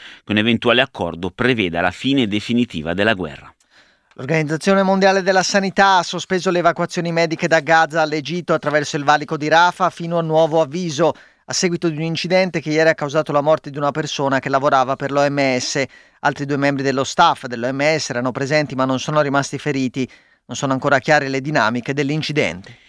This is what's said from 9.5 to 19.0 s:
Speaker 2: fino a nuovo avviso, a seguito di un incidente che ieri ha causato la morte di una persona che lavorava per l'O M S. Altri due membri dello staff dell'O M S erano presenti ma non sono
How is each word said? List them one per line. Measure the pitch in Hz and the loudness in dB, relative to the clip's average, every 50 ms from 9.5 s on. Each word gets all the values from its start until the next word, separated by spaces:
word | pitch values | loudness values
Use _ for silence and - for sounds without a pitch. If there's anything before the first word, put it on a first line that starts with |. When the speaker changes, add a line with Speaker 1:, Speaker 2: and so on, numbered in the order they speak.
| 151 165 175 180 175 - 190 170 | 4 6 6 4 2 2 0 0
Speaker 2:
fino | - - 170 165 170 170 | 0 -2 -8 -4 -2 -2
a | |
nuovo | 165 160 156 156 165 156 147 165 | 0 2 4 4 4 4 4 2
avviso, | 160 135 135 175 185 170 147 139 170 156 127 - - _ _ _ _ | 0 0 -2 -6 -6 -4 -2 2 2 2 0 -2 -8 _ _ _ _
a | - | -8
seguito | 131 - - 185 170 165 - 170 | -6 -2 -2 -2 -2 0 -2 -2
di | 156 147 | -2 -2
un | 160 | -4
incidente | 165 165 160 - 175 180 185 190 185 156 170 | -4 -4 -4 -2 0 2 2 2 2 -2 -4
che | - 156 | -4 -2
ieri | 151 156 160 160 | 0 2 4 4
ha | 156 | 2
causato | - 151 143 135 160 151 - 143 | 0 -2 -4 -2 -2 -2 0 0
la | 147 | 0
morte | 139 151 156 151 - 151 | 2 2 2 2 0 -6
di | 139 143 | -8 -4
una | 147 143 | -2 -2
persona | 139 151 156 143 - - 143 135 135 135 | -2 -2 -4 -6 -4 -2 -2 0 0 0
che | - 143 | -2 0
lavorava | 139 135 131 147 139 135 131 123 135 | -2 0 2 2 4 2 2 2 -2
per | - 147 135 | -4 -4 -4
l'O | 139 143 143 143 | 0 0 0 0
M | 143 143 139 135 127 123 | 2 0 0 0 0 -2
S. | 123 - - 147 135 - _ - _ _ _ _ | -2 -4 -4 -4 -4 -4 _ -16 _ _ _ _
Altri | - 143 143 - 143 | -4 -4 -2 -2 -4
due | 135 147 | -4 -2
membri | 139 139 139 143 135 135 | 0 0 0 0 0 0
dello | 135 131 131 135 | 0 0 0 -2
staff | - - - - 165 143 - - 127 | -2 2 2 4 4 2 0 -6 -10
dell'O | 117 117 117 127 131 | -8 -6 -6 -4 -2
M | 139 143 151 160 151 | 0 0 0 0 0
S | - - | -2 -4
erano | 127 120 123 131 | -4 -2 -2 -2
presenti | 113 131 139 131 151 151 151 131 139 | -2 -2 -2 0 0 0 0 0 -2
ma | 127 131 | -2 -2
non | 131 131 | 0 0
sono | 127 | -2